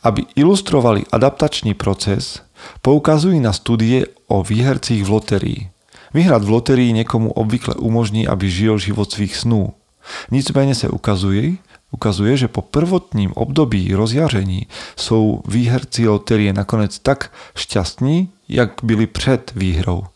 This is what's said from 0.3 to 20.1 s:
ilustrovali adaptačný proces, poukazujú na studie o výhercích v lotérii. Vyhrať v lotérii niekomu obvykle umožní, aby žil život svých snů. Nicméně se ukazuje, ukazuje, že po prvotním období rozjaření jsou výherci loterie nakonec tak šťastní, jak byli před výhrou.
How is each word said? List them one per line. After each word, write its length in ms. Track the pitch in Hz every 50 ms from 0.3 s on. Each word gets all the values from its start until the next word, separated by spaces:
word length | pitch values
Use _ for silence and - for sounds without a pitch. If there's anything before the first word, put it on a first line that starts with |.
| -
ilustrovali 720 | - 143 170 202 190 190 - - 143 120 120 107 101 98 -
adaptačný 640 | - 113 123 139 - - 156 151 - - - 110
proces, 720 | 101 - - 98 98 - - 107 98 - - - - - - _ _ - - - - - _
poukazujú 560 | 127 143 151 - - 156 151 151 190 185 160
na 160 | 127 110 98
studie 480 | - - - 117 110 110 113 123 131 - - - _ _ _
o 160 | 113 101 90
výhercích 560 | 98 104 110 123 135 131 - - - 120 107
v 80 | 101 95
lotérii. 520 | 104 110 101 - 107 98 - 117 - - - 95 _ _ _ _ _ - - -
Vyhrať 300 | - 147 170 185 147 113 101
v 80 | 98
lotérii 380 | 110 120 117 - 135 123 127 120
niekomu 400 | 113 110 113 - - 117 113 -
obvykle 480 | - - 113 107 113 123 - - - -
umožní, 480 | - 113 113 117 117 104 104 110 117 -
aby 220 | - 95 95 98
žil 260 | 90 90 107 110 110
život 320 | 104 90 95 101 107 101 -
svých 280 | - - 104 98 -
snů. 360 | - - 117 117 107 95 - - _ _ _ _ _ _ - - - - -
Nicméně 440 | - 135 131 - - 139 135 139 131
se 140 | 120 - -
ukazuje, 680 | - - - - 101 92 95 98 95 101 120 156 180 185 _ _ - - _ _
ukazuje, 460 | - - - 110 98 87 101 107 135
že 120 | 135 127 110
po 140 | - -
prvotním 680 | - - - 147 160 175 185 180 - _ - 107 98 92
období 640 | - - 117 131 135 156 151 123 110 98 90 92 98
rozjaření 720 | 98 110 113 113 139 160 147 127 101 98 95 92 95 - - - - - - -
jsou 440 | - - - 117 110 107 110 - - - -
výherci 600 | 101 117 123 120 123 127 - - - - 117 110
loterie 440 | 107 101 101 - 117 107 104 101
nakonec 460 | 95 101 101 - - 110 107 95 - -
tak 340 | _ 131 139 - - - - - - - _
šťastní, 720 | - - - - 104 90 - - - 120 135 156 175 185 180 _ _ _ -
jak 240 | - 123 120 101 - -
byli 240 | - 113 113 107 113
před 460 | 110 - - - 135 131 117 - - -
výhrou. 480 | - 95 92 90 80 90 90 90 87 95 -